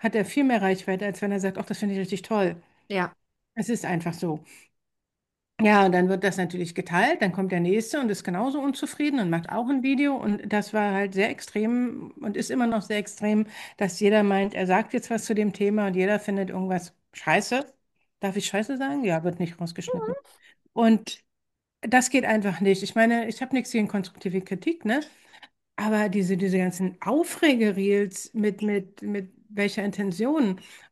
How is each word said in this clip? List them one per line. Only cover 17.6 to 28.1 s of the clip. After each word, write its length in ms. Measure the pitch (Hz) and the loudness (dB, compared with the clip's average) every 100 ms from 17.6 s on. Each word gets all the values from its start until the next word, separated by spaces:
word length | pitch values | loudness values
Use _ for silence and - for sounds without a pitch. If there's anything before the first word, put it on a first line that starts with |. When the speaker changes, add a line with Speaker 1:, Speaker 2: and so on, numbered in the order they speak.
| 294 _ _ _ _ _ | -4 _ _ _ _ _
Speaker 1:
Darf 180 | 196 196 | -6 -4
ich 100 | 185 | -2
scheiße 300 | 196 220 262 | -2 -2 -4
sagen? 280 | 269 285 | -4 -2
Ja, 180 | 226 160 | 0 0
wird 160 | 170 175 | 0 -2
nicht 220 | 170 - | -4 -4
rausgeschnitten. 540 | 170 170 466 494 440 | -8 -8 -6 -4 -4
Speaker 2:
Mhm. 180 | 539 - - - _ _ | -6 -10 -20 -20 _ _
Speaker 1:
Und 500 | - 233 220 - - _ _ _ _ _ _ | 2 4 4 2 -12 _ _ _ _ _ _
das 280 | 233 254 247 | 2 2 4
geht 140 | 269 | 2
einfach 360 | 220 220 202 165 | 2 0 0 2
nicht. 220 | 196 190 | 2 2
Ich 120 | 202 - | 0 2
meine, 320 | 226 233 226 | 4 2 -2
ich 140 | 226 | -6
hab 100 | 254 | -2
nichts 200 | 262 240 | -2 0
gegen 160 | 233 208 | 0 0
konstruktive 540 | 208 190 - 190 180 | -2 -6 -8 -4 -4
Kritik, 420 | 185 185 311 339 | -4 -4 -4 -4
ne? 160 | 214 262 302 - _ - - _ _ - | -2 -2 -4 -12 _ -20 -20 _ _ -6
Aber 320 | 214 214 208 | 0 0 2
diese, 280 | 196 185 185 | 0 0 0
diese 220 | 190 185 | 0 2
ganzen 380 | 180 180 185 180 | 0 0 -4 -4
Aufregereels 1300 | - 277 349 - 330 247 220 190 196 202 202 | -2 0 0 2 2 4 2 2 2 2 2